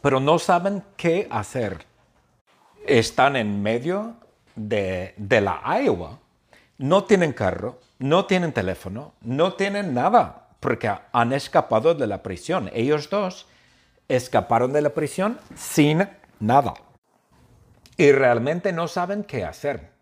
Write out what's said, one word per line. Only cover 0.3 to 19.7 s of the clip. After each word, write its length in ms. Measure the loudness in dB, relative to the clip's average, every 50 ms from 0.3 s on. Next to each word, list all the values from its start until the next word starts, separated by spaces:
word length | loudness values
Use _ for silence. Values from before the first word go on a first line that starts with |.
| 2
saben 460 | 2 4 2 0 2 2 -2 -4 -6 -10 -12 _
qué 320 | -4 -2 0 0 0 -2 -4
hacer. 540 | -6 -8 -8 -6 -6 -6 -4 -4 -6 -10 -14 _ _ _ _ _ _ _ _ _ _ _ _ _ _ _ _ _ _ _ -2
Están 500 | 2 2 2 2 2 2 2 2 2 2
en 260 | 0 -2 -2 -2 -2
medio 540 | -2 -2 -2 -2 -2 -4 -4 -4 -6 -10 -14 _ -20 _ _ _ _ _ _
de, 580 | -12 -6 -4 -2 -2 -2 -2 -4 -6 -8 -10 _
de 240 | -14 -2 2 2 2
la 200 | 2 2 -2 -4 -4 -4 -2 0
Iowa, 380 | 0 0 0 -2 -4 -12 -14 -20 _ _ _ _ _ _ _ _ _ _ _
no 260 | -8 -2 2 2 2 4
tienen 300 | 4 2 4 4 0 -2
carro, 460 | -2 -2 -2 -2 -2 -8 -10 -10 -12 _ _ _ _
no 260 | 0 2 2 2 2
tienen 280 | 2 0 0 0 -2 -2
teléfono, 600 | -2 -4 -4 -4 -6 -10 -12 -10 -10 -12 -16 _ _
no 320 | -8 -6 0 0 0 0 0
tienen 400 | -2 -4 -2 -2 -4 -4 -2 -2
nada, 560 | 0 2 4 4 4 4 2 -6 -18 _ _ _ _
porque 320 | -2 -2 -2 0 -2 -4 -4 -4 -8 _
han 220 | 0 2 2 2 0
escapado 640 | -2 -4 2 2 0 2 4 0 2 4 2 2
de 120 | 2 -2
la 140 | -4 -4 -6
prisión. 480 | -6 -10 -10 -10 -4 -4 -4 -4 -4 -4
Ellos 380 | -4 -2 0 0 0 -2 -2 -4
dos 380 | -4 -4 -4 -4 -8 -12 -20 _ _ _ _ _ _ _ _ _ _ _ _
escaparon 680 | -2 -2 -2 -2 0 0 0 2 2 0 2 2 2 0
de 80 | 0
la 100 | 0 0
prisión 480 | -2 -2 -4 -4 -4 -4 -4 -4 -4 -8 -16 -20 -20
sin 520 | -16 -14 -2 2 4 4 4 4 2 0 -2 -4 _ -20 _ _ _
nada. 360 | 0 4 4 4 4 2 -8 -10 _ _ _ _ _ _ _ _ _ _ _ _ _ _ _ _ _ _ _ _ _ _ _
Y 140 | 4 6 6
realmente 600 | 8 8 6 4 4 2 0 -2 -4 -2 -2 -4
no 160 | -2 -2 -6
saben 360 | -4 -4 -6 -4 -4 -6 -8 -8
qué 200 | -8 -8 -6 -6
hacer. 480 | -8 -10 -6 -6 -6